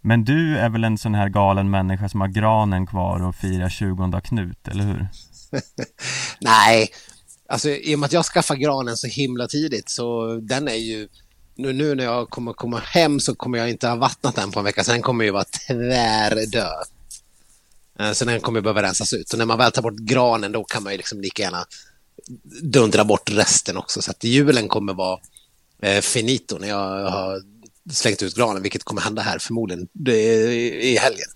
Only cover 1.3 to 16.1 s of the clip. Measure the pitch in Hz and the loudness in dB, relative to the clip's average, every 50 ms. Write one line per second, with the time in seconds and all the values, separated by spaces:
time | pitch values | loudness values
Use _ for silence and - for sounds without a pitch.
1.3 | 95 104 101 98 98 98 98 98 98 98 95 92 92 92 104 95 - 104 95 98 | 2 4 4 4 4 4 2 2 2 2 2 2 0 0 -2 -2 -2 -2 -2 0
2.3 | 95 107 107 110 110 110 107 104 95 92 95 92 - 95 90 92 92 90 90 92 | 0 2 2 4 4 4 4 2 2 0 -2 -2 -2 -4 -2 -2 -2 -2 -2 -4
3.3 | 90 - - 95 92 92 90 92 90 - 107 98 92 90 92 92 90 95 - - | -4 -4 -4 -2 -2 0 0 -2 -2 -2 -2 -2 0 0 0 0 0 -2 -2 -2
4.3 | 123 113 92 87 92 - _ - - 98 101 101 95 - 95 95 - - - _ | -4 -2 -2 -4 -8 -12 _ -8 -4 -2 -2 -2 0 -2 -4 -6 -8 -14 -18 _
5.3 | - - - _ - 135 - - _ - 113 - _ _ - 127 131 - - - | -20 -20 -16 _ -6 -6 -6 -6 _ -10 -10 -10 _ _ -10 -8 -6 -6 -8 -8
6.3 | - - - 117 113 110 101 110 113 113 110 104 - - - - - - _ - | -10 -4 2 4 6 8 8 8 6 6 4 0 -4 -16 -20 -20 -20 -20 _ -20
7.3 | - _ _ - - 113 - 151 143 143 - 156 151 147 143 139 165 170 156 - | -20 _ _ -6 -6 -2 -2 -2 -2 -2 -2 -2 0 0 0 2 2 2 2 4
8.3 | - 180 - - 151 135 131 151 139 135 127 120 117 113 - 123 101 135 143 127 | 2 0 2 2 -2 0 0 0 0 0 -2 -4 -4 -6 -6 -6 -4 -4 -4 -2
9.3 | 123 120 120 113 - 147 156 156 131 104 - - - - 120 120 117 117 113 113 | -2 -4 -6 -4 -2 -2 -2 -2 -4 -6 -6 -6 -6 -6 -4 -2 -2 -2 -2 -4
10.3 | 113 113 110 107 131 135 151 139 113 113 113 113 110 107 107 101 _ - - _ | -6 -6 -4 -4 -4 -2 -2 -2 -4 -4 -4 -6 -6 -8 -10 -12 _ -20 -20 _
11.3 | _ _ - _ _ - 127 135 127 131 151 151 143 131 127 120 120 123 120 - | _ _ -20 _ _ -6 -6 -4 -2 0 0 0 0 0 0 -2 -2 -2 -4 -6
12.3 | - - 120 117 - - - 120 117 117 - - - 175 165 151 147 139 - - | -8 -8 -8 -8 -8 -8 -8 -6 -6 -6 -8 0 2 4 4 4 2 0 0 -2
13.3 | 120 - - 127 123 117 113 120 113 - - 120 120 117 127 131 - _ - 127 | -4 -4 -4 -4 -2 -2 -2 -2 -2 -2 -2 -2 0 2 0 0 0 _ -2 -2
14.3 | 113 - 98 101 98 107 101 101 - - 98 - 120 117 113 - 127 117 110 104 | 0 0 -4 -2 -2 -2 -2 0 0 0 0 2 0 0 2 0 0 2 2 0
15.3 | 98 98 92 - - - - - 131 120 120 123 127 127 117 113 | 0 -2 -4 -4 -8 -12 -6 -4 -4 -2 -2 0 0 2 2 2